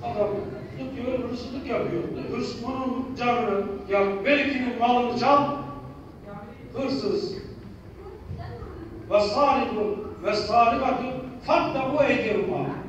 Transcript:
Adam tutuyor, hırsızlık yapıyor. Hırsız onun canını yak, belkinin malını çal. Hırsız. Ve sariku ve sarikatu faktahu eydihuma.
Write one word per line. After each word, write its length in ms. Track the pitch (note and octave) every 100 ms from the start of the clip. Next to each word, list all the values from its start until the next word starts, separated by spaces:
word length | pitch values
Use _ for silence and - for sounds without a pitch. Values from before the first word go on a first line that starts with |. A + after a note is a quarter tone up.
Adam 240 | - G#3 G#3 G3+ G#3 - - -
tutuyor, 500 | C4 C4+ B3 B3+ A#3
hırsızlık 380 | B3 - C#4 -
yapıyor. 360 | A3+ - F3 - - -
Hırsız 320 | A#3 - A3
onun 520 | A#3+ C4 C4 A3+ - -
canını 460 | A#3+ A#3 G#3+ G3 G3 G3 -
yak, 360 | G3 G3 G3 C#4
belkinin 540 | C#4+ C#4+ C4 B3 A3+
malını 400 | A#3+ B3 A#3+ -
çal. 240 | B3 C#4+ - - - - - - - - - G3+ - - -
Hırsız. 640 | - C#4 - - - - - - - - - - - - - - - - - - - - - -
Ve 80 | G3+
sariku 760 | G#3 - F#3+ C4 A#3 G#3 G3+ - - -
ve 100 | G3+
sarikatu 680 | G#3+ - A#3+ A#3 C4+ C4 - - - - -
faktahu 600 | - D#4+ D#4 C#4 C4+ D4
eydihuma. 600 | C4 A3+ A3 G3+ F3+ F3+ C#3 -